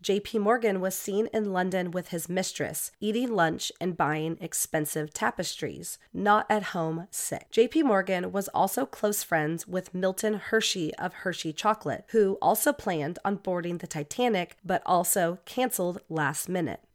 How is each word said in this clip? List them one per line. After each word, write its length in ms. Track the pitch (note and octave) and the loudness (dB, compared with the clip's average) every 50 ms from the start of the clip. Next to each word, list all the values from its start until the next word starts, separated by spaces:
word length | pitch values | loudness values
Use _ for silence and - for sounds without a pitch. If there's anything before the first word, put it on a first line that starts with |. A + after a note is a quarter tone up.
J 160 | - - G3 G#3 | -2 0 0 0
P 180 | G3+ - - | 0 0 -2
Morgan 440 | G#3+ G3+ G#3 A#3+ A#3+ A3+ G#3+ F#3+ F#3 | 0 4 4 2 4 4 2 2 2
was 160 | F3+ F#3+ F#3 | 0 -2 -4
seen 320 | - - G#3 F#3+ G#3 A3+ - | -4 -6 -2 0 0 0 2
in 200 | - A3 G#3+ G3+ | 0 -2 0 0
London 400 | F#3 F3+ F3+ F#3 F#3 F#3 F3+ F3 | 0 0 0 2 2 0 0 0
with 160 | E3+ F3+ E3+ - | -2 -4 -4 -4
his 200 | F3+ E3 D#3 E3+ | -6 -6 -4 -2
mistress, 640 | F3 F#3+ F#3 - - - C#3+ - - - - - _ - | -2 -2 -2 -2 -4 -4 -4 -4 -4 -6 -8 -8 _ -4
eating 380 | G3+ G#3+ G#3 A#3+ B3+ A#3+ A3+ | -4 -2 0 0 0 0 4
lunch 340 | F#3 E3 D#3+ E3 - - - - - | 4 4 4 2 -2 -6 -8 -6 -4
and 160 | E3+ F#3 E3 | -4 -4 0
buying 400 | - D#3+ C#3+ D3+ D#3 D#3 E3 E3 - | 0 0 0 2 0 -2 -4 -4 -4
expensive 760 | - - - - - - - D#3+ D3+ - - D#3 D3+ D3+ - | -8 -6 -4 -4 -4 0 0 -2 -2 0 -2 -4 -4 -4 -4
tapestries, 840 | - G#3+ A#3+ - - E3+ - - - D#3 B2+ - - E3+ - - - _ _ | -2 -2 -2 -2 -2 -6 -6 -6 -6 -8 -8 -8 -8 -12 -12 -12 -14 _ _
not 320 | - F3+ G3 G#3 G#3 G#3+ - - | -8 -2 4 4 4 4 4 2
at 220 | G#3+ G#3+ F#3 - - | 0 0 0 -2 -2
home 320 | F3+ D#3+ D#3+ E3 E3 F3+ - | -2 -2 0 -2 -4 -6 -8
sick. 340 | - - - - - - - _ | -8 -8 -6 -6 -6 -8 -8 _
J 160 | - A3+ A#3+ B3 | 4 4 4 6
P 160 | - D#4+ D#4 | 6 2 4
Morgan 480 | B3+ G3+ F#3+ F#3 G3 F#3 F3+ F3+ F3+ | 6 4 4 4 2 0 -2 -2 -2
was 160 | F3+ G3+ F#3 - | -4 -4 -4 -2
also 360 | - - F#3 G3 - B3 C4+ | 2 2 2 2 2 -2 -2
close 380 | - - - - G#3 G#3 - | -4 -4 -2 0 0 0 0
friends 460 | - - F3 D#3+ D3+ D#3 E3 E3 - - | -2 0 2 2 2 2 -2 -4 -6 -4
with 260 | F3+ F#3 F3+ - - | -6 -6 -6 -4 -4
Milton 400 | F3+ F#3+ F#3+ F#3+ - - G#3+ G#3+ | 0 0 0 0 2 0 0 0
Hershey 580 | F#3+ - - A3+ A3 - - - F#3+ D#3+ D#3 - | -2 -2 0 0 2 2 2 0 0 -2 -4 -4
of 180 | - - F#3 - | -4 -6 -6 -6
Hershey 380 | - - F#3 E3 - - D#3+ | -4 -4 -4 -4 -4 -6 -6
Chocolate, 520 | D3+ - - G#3 A3 G#3+ - D3 A#2+ - - - | -6 0 0 0 0 0 -2 -4 -4 -4 -6 0
who 280 | - A3 G3+ F#3+ G3 - | 4 4 4 4 2 2
also 300 | - - A3 A3 - D4 | 2 2 2 4 2 2
planned 480 | C#4+ - - G#3 F3 D#3 C#3+ D#3 F3 - - | 0 0 -2 -2 -2 -2 -2 -4 -4 -2 -2
on 120 | G3 G3+ | -2 -2
boarding 420 | G3 - F#3+ F3+ F3 E3 F3 E3+ D#3+ | -2 -2 -4 -4 -2 -2 -4 -6 -8
the 80 | - | -8
Titanic, 680 | - - D3+ D3 - - - B3 A#3+ G#3+ F3+ F3 - - _ - | -8 -8 -8 -8 -8 -2 0 2 2 2 2 0 -4 -8 _ -4
but 180 | F3 F#3 - - | -2 -2 0 2
also 540 | - F#3 F3 F#3 - - G3+ E3+ E3+ F3+ - _ | 2 2 4 4 2 2 2 2 2 0 -4 _
canceled 560 | - - B3+ B3+ B3 - - F3+ F3+ F3 - _ - | -8 -2 0 0 0 0 0 -2 -2 -2 -6 _ -6
last 400 | D#3+ D#3+ D3 D3+ D3+ - - - | -2 0 0 0 0 -2 -4 -2
minute. 320 | F3+ F3+ E3 A#2 - - _ _ | -2 -2 -2 -2 -4 -8 _ _